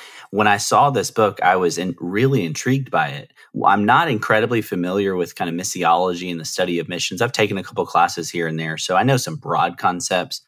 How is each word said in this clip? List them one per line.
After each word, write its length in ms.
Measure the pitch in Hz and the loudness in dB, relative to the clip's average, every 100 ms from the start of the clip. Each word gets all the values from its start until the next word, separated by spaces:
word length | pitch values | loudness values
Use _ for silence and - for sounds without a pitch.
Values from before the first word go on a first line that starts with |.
| - - - | -20 -20 -8
when 160 | 98 104 | 0 2
I 120 | 101 | 2
saw 320 | - 110 139 | 2 4 4
this 200 | 127 87 | 2 -2
book, 320 | - 107 95 | 2 0 2
I 140 | - 95 | 2 4
was 220 | 87 80 | 2 0
in-, 180 | 92 - | -4 -6
really 460 | 87 98 135 135 | -4 0 2 2
intrigued 480 | 85 - - 135 135 | -2 -4 -2 -2 0
by 160 | 165 151 | -2 -2
it. 240 | 143 - _ - - | -4 -14 _ -14 0
I'm 200 | - 101 | 2 4
not 240 | 104 135 170 | 4 4 4
incredibly 540 | 110 - 110 113 120 | -2 2 2 2 -2
familiar 540 | 101 92 90 98 98 92 | -2 -4 -2 0 0 -2
with 180 | 82 | -4
kind 160 | - 87 | -4 -6
of 60 | 85 | -4
missiology 760 | 92 92 85 85 92 87 90 | -6 -2 2 4 2 -2 -6
and 80 | 85 | -8
the 60 | |
study 340 | 78 - 90 85 | -8 -2 0 0
of 100 | 78 | -4
missions. 320 | 85 - 90 | -4 -6 -2
I've 120 | 117 | -2
taken 260 | - 107 98 | 0 0 -2
a 60 | |
couple 200 | 90 - 87 | -6 -6 0
classes 440 | 85 85 - 80 | 2 2 0 -6
here 160 | 87 82 | -4 -4
and 100 | 80 | -4
there, 220 | 80 78 | -6 -6
so 160 | - | -2
I 80 | 92 | 2
know 140 | 113 131 | 4 2
some 180 | - | 0
broad 440 | 78 - 82 87 87 | -8 -4 -2 -2 0
concepts, 640 | 95 90 - 92 85 - | -2 -2 -2 -2 -2 -10